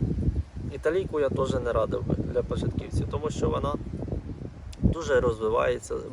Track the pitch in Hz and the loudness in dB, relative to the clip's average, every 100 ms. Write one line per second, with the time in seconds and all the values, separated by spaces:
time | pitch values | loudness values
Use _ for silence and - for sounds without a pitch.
0 | - - - - - - - 139 156 180 | 0 0 0 0 -2 -6 -8 -2 2 2
1 | 190 156 135 135 135 131 120 113 110 123 | 2 2 2 2 0 0 2 2 2 0
2 | - - - 123 - 120 - - - - | 0 0 2 0 0 0 0 -2 -2 -2
3 | 139 143 151 143 143 - 139 147 - - | -2 -2 -4 0 0 2 0 -2 -6 -8
4 | - - - - - - - - - 165 | -6 -6 -6 -8 -10 -10 -12 2 2 2
5 | 156 131 123 110 110 120 131 123 - 131 | 2 4 4 2 2 2 2 0 -2 -6
6 | - | -6